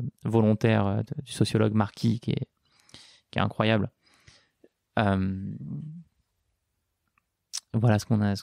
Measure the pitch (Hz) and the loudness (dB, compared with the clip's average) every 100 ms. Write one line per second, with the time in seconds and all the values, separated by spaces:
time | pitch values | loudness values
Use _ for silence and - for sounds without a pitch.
0 | 123 - - 113 110 107 113 107 101 104 | -6 -6 0 4 4 4 2 2 2 -2
1 | 110 - 135 - 107 113 107 107 104 - | -4 -8 -8 -2 0 2 2 2 -2 -2
2 | 117 117 - - 131 _ _ _ _ - | -2 -2 -2 -4 -6 _ _ _ _ -20
3 | - _ _ - 101 - 110 110 98 _ | -20 _ _ -4 -4 0 0 2 0 _
4 | _ _ _ _ _ _ _ _ _ - | _ _ _ _ _ _ _ _ _ -2
5 | 104 95 95 95 101 107 - 143 151 165 | 0 2 0 -4 -8 -10 -12 -12 -12 -16
6 | 160 _ _ _ _ _ _ _ _ _ | -20 _ _ _ _ _ _ _ _ _
7 | _ _ _ _ _ - - 110 110 104 | _ _ _ _ _ -16 -6 0 2 2
8 | - 107 104 95 | 2 0 0 -2